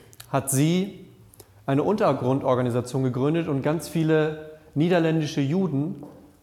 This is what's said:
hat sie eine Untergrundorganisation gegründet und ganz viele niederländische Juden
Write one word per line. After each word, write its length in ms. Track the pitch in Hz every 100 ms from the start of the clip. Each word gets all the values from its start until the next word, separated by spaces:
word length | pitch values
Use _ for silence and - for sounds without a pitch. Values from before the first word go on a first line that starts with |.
| - - -
hat 220 | 139 -
sie 560 | 135 156 180 196 - - - - - - - -
eine 180 | 139
Untergrundorganisation 1200 | 156 214 190 131 123 135 135 123 123 120 120 135
gegründet 440 | 131 123 139 165 165
und 140 | 139
ganz 260 | 139 160 -
viele 720 | 170 156 156 156 156 - - - 143
niederländische 640 | 170 180 160 160 147 -
Juden 640 | 139 175 185 135 151 196 - - - _